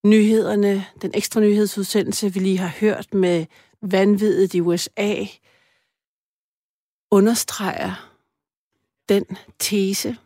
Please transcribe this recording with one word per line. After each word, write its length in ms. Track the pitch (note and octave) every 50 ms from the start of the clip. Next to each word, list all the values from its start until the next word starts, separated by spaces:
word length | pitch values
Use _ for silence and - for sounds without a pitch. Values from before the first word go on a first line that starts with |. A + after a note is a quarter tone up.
| -
Nyhederne, 800 | G#3 G#3+ A3 G#3 G#3+ A3 A3 - - G#3+ G#3 G3+ G3+ G3+ G3 F#3+ - _ -
den 100 | - F#3+ -
ekstra 260 | G#3 - - - A3+
nyhedsudsendelse, 920 | G#3+ G#3 G#3 G#3 G#3 F#3+ - G#3 G3 - - G#3 F#3 - G#3 - - G3+ F3
vi 60 | F#3+
lige 180 | F#3 G3 F#3+
har 160 | F3+ F#3 E3+ - -
hørt 340 | G#3+ G#3+ G3 - G3+ _ -
med 320 | G3 F#3 F3+ F3 E3 D#3+ - _ _ _ _ _ _
vanviddet 720 | - F#3+ F#3+ F#3+ G3 G#3 G#3 F#3+ G#3+ G#3+ - - G3 F3+ -
i 80 | F3+
U 160 | E3+ F3 E3+
S 120 | F3 - - _
A, 280 | - G#3 G#3 G3+ - G3+ G3 - _ _ _ _ _ _ _ _ _ _ _ _ _ _ _ _ _ _ _ _ _ _ _ _ _ _ _ _ _ _ _ _ _ _ _
understreger 1000 | G#3 G3 G3 A3 A#3+ A3 - - - - G#3 F#3 - - - F#3+ F#3 - - _ _ _ _ _ _ _ _ _ _ _ _ _ _ _ _ _ _ _ _ -
den 160 | G3+ G3+ - _ F#3+ - - - _ _
tese 580 | - - G#3+ G3+ F#3+ F#3+ G3 - - - B3 - _